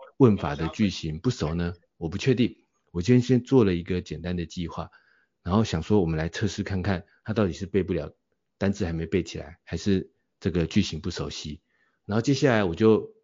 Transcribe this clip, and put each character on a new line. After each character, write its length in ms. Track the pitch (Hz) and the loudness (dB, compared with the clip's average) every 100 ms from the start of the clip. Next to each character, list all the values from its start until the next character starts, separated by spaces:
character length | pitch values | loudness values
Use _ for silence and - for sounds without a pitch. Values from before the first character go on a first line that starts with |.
| - - | -8 4
问 180 | 127 98 | 4 4
法 200 | 82 73 | -2 -4
的 120 | 80 | -4
句 200 | - 104 | 0 -2
型 280 | - 78 78 | -2 -8 -4
不 100 | 127 | -4
熟 260 | - 76 85 | -2 -2 -2
呢？ 180 | 87 92 _ - | -4 -6 _ -10
我 100 | 82 | -8
不 100 | 92 | -2
确 160 | - | 0
定。 220 | 123 117 - _ _ _ | 2 0 -4 _ _ _
我 100 | 87 | -4
今 100 | 90 | 4
天 100 | 123 | 4
先 220 | 123 127 | 4 2
做 220 | 123 135 101 | 4 4 4
了 100 | 87 | 2
一 80 | |
个 160 | 85 90 | -2 -6
简 220 | - 76 | -6 -8
单 160 | 87 90 | -6 -6
的 80 | 80 | -6
计 240 | - 82 | -6 -8
划， 200 | - 80 _ _ _ _ _ | -8 -12 _ _ _ _ _
然 100 | - | 0
后 120 | 101 110 | 2 2
想 180 | 82 | -2
说 160 | - 104 | 2 2
我 60 | 85 | 2
们 120 | 78 | 0
来 120 | 82 | -4
测 180 | - 104 | -4 -4
试 160 | - | -4
看 180 | 98 98 | -6 -4
看 240 | 90 90 - _ - | -2 -4 -6 _ -6
他 80 | |
到 120 | 110 101 | 0 0
底 60 | |
是 140 | 78 92 | -2 -4
背 180 | 101 | -2
不 80 | 87 | 0
了 240 | 85 73 - _ _ _ - | -4 -6 -12 _ _ _ -4
单 140 | 98 | -2
字 140 | 98 90 | -2 -4
还 80 | |
没 120 | 82 82 | -4 -2
背 160 | 95 | -2
起 160 | 82 80 | -2 -8
来， 220 | 76 82 - | -14 -18 -10
还 100 | 85 | -4
是 340 | 104 95 - _ _ _ | 0 0 0 _ _ _
这 100 | 98 | -2
个 160 | 85 80 | -2 0
句 160 | 107 | 0
型 200 | - 78 | 0 -4
不 100 | 90 | -6
熟 180 | - - | -6 -8
悉。 300 | - 78 73 _ _ _ _ - | -10 -12 -14 _ _ _ _ -4
然 120 | 104 | -2
后 40 | |
接 120 | 117 | 0
下 200 | 135 147 | 2 4
来 100 | 110 | 4
我 100 | 98 | 2
就 400 | 82 110 107 - - | 4 6 6 2 -12